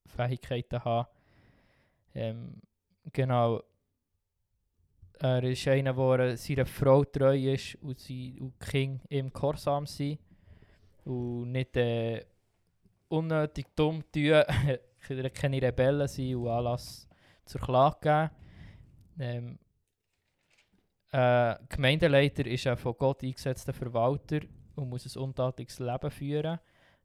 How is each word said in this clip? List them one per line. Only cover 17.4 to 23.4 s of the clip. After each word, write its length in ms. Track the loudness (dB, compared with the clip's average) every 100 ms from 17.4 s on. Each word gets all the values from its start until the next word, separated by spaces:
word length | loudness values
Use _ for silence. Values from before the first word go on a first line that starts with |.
| -12
zur 160 | -8
Klage 360 | 2 4 4 4
geben. 280 | 2 2 0 -6 -20 -20 -20 -20 -20 -20 -20 -10
Ähm, 400 | -8 -8 -10 -16 _ _ _ _ _ _ _ _ _ _ _ _ _ _ _
äh, 440 | 0 4 4 2 -2 -8
Gemeindeleiter 760 | 0 2 4 4 6 4 0 -4
ist 220 | -2 -2
ein 100 | -2
von 180 | -4 0
Gott 260 | 0 -2
eingesetzter 500 | -8 -8